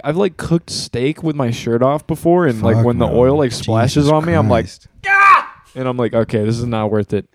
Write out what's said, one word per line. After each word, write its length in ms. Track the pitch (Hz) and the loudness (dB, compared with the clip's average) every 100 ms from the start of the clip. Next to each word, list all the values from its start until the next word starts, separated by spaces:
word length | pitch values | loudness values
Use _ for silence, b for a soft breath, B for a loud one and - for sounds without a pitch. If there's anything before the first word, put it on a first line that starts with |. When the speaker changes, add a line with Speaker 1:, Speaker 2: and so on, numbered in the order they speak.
Speaker 1:
I've, 140 | 143 160 | -4 -2
like, 180 | 196 156 | -4 -4
cooked 320 | - 170 - | -4 -4 -4
steak 540 | - - 120 131 156 | -12 -8 -4 -4 -4
with 120 | 160 | -6
my 160 | 147 123 | -4 -4
shirt 320 | 117 - 117 | -4 -2 0
off 240 | 127 147 - | 0 -2 -4
before, 400 | 160 170 175 165 | -4 2 2 2
and, 140 | 113 | 0
like, 140 | 113 113 | 0 2
Speaker 2:
Fuck 80 | |
Speaker 1:
when 140 | 117 113 | 2 2
the 80 | 110 | 0
Speaker 2:
no. 100 | - | 2
Speaker 1:
oil, 220 | 127 143 | 2 2
like, 140 | 135 | 0
splashes 520 | - - 110 120 147 | -4 -2 0 2 2
Speaker 2:
Jesus 60 | 143 | 2
Speaker 1:
on 140 | 156 165 | 2 2
me, 80 | |
I'm 160 | 165 107 | 0 2
like, 160 | 117 92 | 0 -2
Speaker 2:
Christ. 220 | - _ _ 381 | -10 _ _ -2
Speaker 1:
"Ah!" 560 | 392 392 349 - - _ | 2 4 4 2 -14 _
And 140 | - 127 | -8 -6
I'm 80 | 123 | -2
like, 160 | 113 | -2
"Okay, 320 | 113 110 113 | 0 0 0
this 140 | 104 113 | -2 -2
is 80 | 120 | -4
not 240 | 110 107 | -4 -2
worth 240 | 107 101 | -2 -2
it." 120 | 104 - | -4 -6